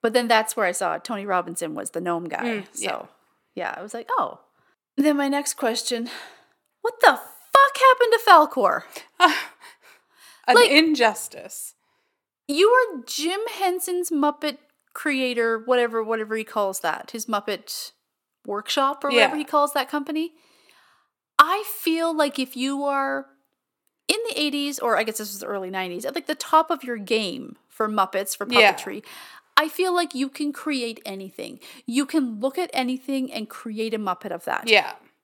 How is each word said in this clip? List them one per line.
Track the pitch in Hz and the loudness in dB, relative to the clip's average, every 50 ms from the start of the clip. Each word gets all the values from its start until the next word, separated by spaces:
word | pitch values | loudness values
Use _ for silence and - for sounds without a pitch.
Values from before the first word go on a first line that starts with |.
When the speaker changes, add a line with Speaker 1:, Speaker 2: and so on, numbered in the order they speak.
Speaker 1:
But | - 226 220 | -2 2 0
then | 247 247 226 | 2 2 4
that's | 233 220 220 220 - | 2 2 2 0 -2
where | - 208 | -2 -2
I | 180 180 | -2 0
saw | - 196 170 160 - | -2 -2 -4 -4 -4
Tony | - - 233 202 196 | -6 -8 -8 -8 -4
Robinson | 208 185 180 175 175 170 - 170 156 151 | -2 -2 -2 -2 -4 -8 -8 -8 -6 -6
was | 147 98 - | -8 -10 -8
the | - 170 | -8 -6
gnome | 175 175 175 170 175 165 | -4 -2 -4 -4 -4 -6
guy. | - - - | -6 -4 -4
Speaker 2:
Mm, | 240 226 208 190 - _ | -4 -4 -6 -8 -10 _
yeah. | - - - | -8 -8 -6
Speaker 1:
So, | - - - - _ _ _ _ _ _ _ _ _ | -6 -8 -10 -16 _ _ _ _ _ _ _ _ _
yeah, | - 170 - - | -8 -8 -8 -8
I | - 180 | -8 -12
was | 214 - | -12 -12
like, | 233 - - 480 | -12 -6 -2 -2
"Oh." | 466 175 - - - _ _ _ _ _ _ _ _ _ _ _ | -2 -2 -2 -6 -14 _ _ _ _ _ _ _ _ _ _ _
Then | - 277 302 294 | 2 2 4 4
my | 285 285 277 | 2 0 0
next | 277 285 285 - - | 0 -2 -2 -4 -6
question, | - - 233 226 247 - - 247 226 233 240 - - - - - _ _ _ _ _ _ _ _ _ - | -2 -2 -2 -2 -2 -4 -4 -4 -4 -4 -8 -10 -14 -16 -18 -20 _ _ _ _ _ _ _ _ _ -6
what | 453 480 - | -6 0 6
the | 480 370 262 | 6 6 6
fuck | - - - - - - - - 554 554 539 539 - | 4 -4 -14 -20 -20 -20 4 6 6 6 8 4 6
happened | 508 523 508 494 480 453 440 | 6 6 8 6 6 4 4
to | 440 - | 2 8
Falkor? | 427 370 320 302 302 - 269 208 185 - - - - - - - _ _ _ | 10 10 10 10 6 2 0 2 2 2 0 -6 -10 -18 -20 -20 _ _ _
Speaker 2:
<laughs> | 359 330 294 - - - - _ - - - _ _ - - _ _ _ _ _ - - - _ _ | 4 4 4 2 -6 -10 -14 _ -20 -20 -20 _ _ -20 -20 _ _ _ _ _ -20 -20 -20 _ _
An | - 247 | 4 6
Speaker 1:
Like, | 226 247 - | 6 8 8
Speaker 2:
injustice. | 285 302 320 320 302 254 240 220 202 - - - - - - - - - - - _ _ _ _ _ _ _ _ _ _ _ _ _ _ _ | 6 4 4 4 4 4 2 2 2 0 -10 -14 -14 -16 -18 -16 -14 -14 -16 -16 _ _ _ _ _ _ _ _ _ _ _ _ _ _ _
Speaker 1:
you | - 285 302 381 427 | -6 2 4 6 6
were | 480 508 508 453 359 269 233 | 6 6 4 2 -2 -12 -12
Jim | - - - 294 330 370 403 440 480 | -10 -8 -4 -4 -4 -4 -4 -6 -6
Henson's | 427 - 392 370 359 370 - - 359 359 359 - | -4 -2 -2 0 0 -2 -4 -4 -4 -4 -2 -2
Muppet | 339 294 277 294 294 294 - 302 277 285 _ _ _ _ _ _ _ | 0 2 2 0 0 0 -4 -6 -6 -6 _ _ _ _ _ _ _
creator, | - - 302 277 262 262 254 247 233 233 226 226 226 | -6 -4 -2 0 0 0 0 0 0 0 0 0 -2
whatever, | 226 247 254 247 240 233 220 226 220 | 0 0 2 2 2 0 0 -4 -4
whatever | 214 226 226 214 214 220 | -2 -4 -4 -4 -4 -6
he | 220 220 | -6 -6
calls | - - 220 202 190 190 - | -4 -2 -2 -2 -2 -2 -4
that, | - 165 156 - - - | -4 -4 -4 -4 -8 -12
his | - 226 214 | -12 -12 -8
Muppet | - 220 202 208 - 202 190 - - - - - - _ _ _ _ _ _ _ _ _ _ _ | -4 -4 -4 -2 -4 -6 -6 -8 -12 -12 -12 -12 -14 _ _ _ _ _ _ _ _ _ _ _
workshop | - 202 202 214 - - - 269 269 294 285 - | -8 -8 -8 -6 -2 0 2 2 0 0 -2 -4
or | 277 | 2
whatever | 254 240 220 - - | 4 4 4 4 2
Speaker 2:
Yeah. | 302 | -4
Speaker 1:
he | 294 | -6
calls | - - 294 285 285 294 | 0 2 2 2 2 0
that | 285 254 262 | -4 -4 -2
company. | - 294 277 - 302 311 320 339 _ _ _ _ _ _ _ _ _ _ _ _ _ _ _ _ _ _ _ _ _ - | -4 -6 -6 -4 -4 -4 -4 -6 _ _ _ _ _ _ _ _ _ _ _ _ _ _ _ _ _ _ _ _ _ 4
I | 302 320 370 415 427 | 4 4 4 -2 -2
feel | - - - - 339 320 330 330 330 330 | -6 -12 -6 -2 -2 0 0 0 -2 0
like | 311 302 285 - - | 0 0 0 0 -4
if | 262 262 - | -6 -6 -4
you | 247 254 269 277 277 285 | -6 -4 -4 -4 -2 -2
are | 285 277 277 269 269 269 269 269 _ _ _ _ _ _ _ _ _ _ _ _ _ _ _ _ | -2 -2 0 -2 -2 -4 -6 -8 _ _ _ _ _ _ _ _ _ _ _ _ _ _ _ _
in | - - 427 466 466 | -4 -4 -2 -2 -4
the | - - | -2 -2
eighties, | 302 294 285 285 285 285 277 - | -2 -2 -2 -4 -4 -4 -6 -4
or | - 240 220 180 | -2 0 0 0
I | 220 | 0
guess | 220 214 | -2 -4
this | 220 214 202 196 | -8 -8 -10 -10
was | 196 | -12
the | 208 | -10
early | - 202 196 190 185 | -8 -8 -8 -8 -6
nineties, | 190 190 190 185 175 180 226 | -6 -6 -6 -6 -8 -8 -8
at, | 262 277 | -6 -8
like, | 339 - | -8 -6
the | - - | -6 -6
top | - - - - 311 320 320 | -6 -4 2 4 4 4 4
of | 349 269 - | -2 -6 -4
your | 247 240 220 | -10 -10 -10
game | 202 180 226 220 214 185 - 131 - - - _ _ _ | -4 -2 0 0 0 -2 -6 -8 -12 -14 -16 _ _ _
for | _ - - 214 | _ -4 -4 -2
Muppets, | 214 208 190 185 - 190 196 196 - | 0 0 0 0 0 -4 -4 -4 -6
for | - 208 202 | -8 -6 2
Speaker 2:
Yeah. | 247 247 220 202 185 | 6 6 6 6 6
Speaker 1:
puppetry, | - - - - - - - - - - - - - _ _ _ | 2 -8 -10 -12 -12 -14 -16 -20 -20 -20 -20 -20 -20 _ _ _
I | - 302 320 | 0 0 0
feel | - - 359 370 349 | -2 -2 -2 0 2
like | 349 349 349 - | 0 0 -2 -2
you | 254 269 269 | -4 -4 -4
can | 277 - 302 294 277 | -4 -6 -6 -6 -6
create | - - 311 294 262 240 233 220 214 _ | -6 -6 -6 -4 -4 -4 -6 -8 -10 _
anything. | - 196 190 190 190 - - - - - - - - - - _ | -12 -10 -10 -12 -14 -12 -12 -12 -12 -12 -16 -20 -20 -20 -16 _
You | - 233 262 285 | -4 -2 -2 -2
can | 269 - 320 269 240 220 208 | 0 0 -2 0 0 -4 -4
look | 220 269 269 - | -4 -4 -2 -2
at | 359 339 - | -6 -4 -2
anything | 262 254 247 254 254 - - 269 269 262 - - | -4 -2 -2 -4 -6 -6 -6 -4 -4 -4 -6 -6
and | 226 214 214 | -10 -10 -10
create | - - - 233 214 214 226 226 220 | -14 -16 -12 -12 -8 -6 -6 -4 -4
a | 220 | -4
Muppet | 214 190 180 185 - 208 | -4 -4 -4 -4 -6 -10
of | 165 170 - | -10 -8 -6
that. | - - - - 233 | -4 -6 -4 2 4
Speaker 2:
Yeah. | 214 202 - - - - _ _ _ _ | 4 4 4 2 -10 -14 _ _ _ _